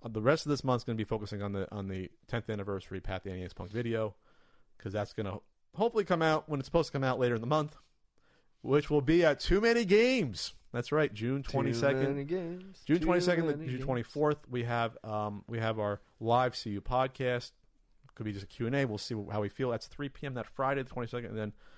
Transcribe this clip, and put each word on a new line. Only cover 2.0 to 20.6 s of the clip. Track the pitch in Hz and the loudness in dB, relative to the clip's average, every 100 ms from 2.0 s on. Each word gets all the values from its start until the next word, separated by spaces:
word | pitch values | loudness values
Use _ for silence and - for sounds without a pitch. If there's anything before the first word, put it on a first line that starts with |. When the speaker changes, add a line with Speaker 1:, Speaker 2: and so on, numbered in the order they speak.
| 95 _ - | -8 _ -8
Speaker 1:
tenth | 117 - | -6 -4
anniversary | 104 101 98 - 95 | -6 -4 -6 -6 -8
Pat | - 92 | -6 -6
the | 98 | -6
N | 92 | -8
E | 90 | -8
S | |
Punk | - 95 | -10 -8
video, | 110 117 113 110 - _ _ _ - _ - | -4 -2 -2 -2 -6 _ _ _ -20 _ -12
'cause | 98 | -6
that's | 104 104 | -4 -4
gonna | - 98 85 - _ _ - | -4 -6 -6 -12 _ _ -2
hopefully | 226 226 | 0 2
come | 175 170 | 2 4
out | 160 156 - | 4 2 0
when | 143 | -6
it's | - | 0
supposed | 170 147 | 0 2
to | |
come | 139 | 0
out | 131 127 | 0 2
later | 123 113 | 2 2
in | |
the | 117 | 2
month, | 156 147 - _ _ _ _ _ _ _ _ | 0 0 -6 _ _ _ _ _ _ _ _
which | 120 147 143 | 2 2 4
will | 147 | 2
be | 135 170 160 | 4 6 6
at | 139 | 4
Too | - 180 | 2 4
Many | 233 233 196 | 6 4 6
Games. | 208 247 262 143 90 - - - | 6 6 4 0 -4 -8 -10 -10
That's | 120 - | -6 0
right, | 156 151 | 2 2
June | 107 117 139 | 0 -2 -2
twenty-second. | 135 135 135 117 139 131 | -2 -2 0 2 2 4
Speaker 2:
Too | 135 | 2
many | 143 143 | 0 -2
games, | 185 170 180 190 - - | -4 -4 -8 -12 -8 2
Speaker 1:
June | 151 | 2
Speaker 2:
too | 160 | 4
Speaker 1:
twenty-second | 175 180 170 160 | 4 4 2 2
to | |
Speaker 2:
many | 147 156 | 0 -4
Speaker 1:
June | 127 | -4
Speaker 2:
games. | 135 | -2
Speaker 1:
twenty-fourth, | 123 113 143 151 147 - | -2 -2 0 2 2 -4
we | 123 117 | -4 -2
have, | 117 113 - | 0 0 -4
um, | 110 107 107 101 - | -6 -4 -4 -6 -8
we | 113 | -2
have | 113 110 | -2 0
our | 104 101 _ - | 0 -2 _ -6
live | 113 123 127 - | 2 4 4 0
C | 113 | -6
U | 101 | -6
podcast. | - 127 131 - 127 123 - _ _ _ _ _ - - | -2 0 0 0 -2 -2 -4 _ _ _ _ _ -20 -10
Could | 107 | -8
be | |
just | 98 | -6
a | 98 | -10
Q | - 117 | -6 -2
and | 139 | 0
A. | 131 | 0
We'll | 104 | -2
see | - 110 101 | -6 -6 -4
how | 107 | -2
we | 101 | -2
feel. | - 127 | -2 -2
That's | 113 - | -2 -6
three | - 143 | -10 -10
P | - 143 | -8 -10
M | |
that | 123 - | -8 -8
Friday, | - | -4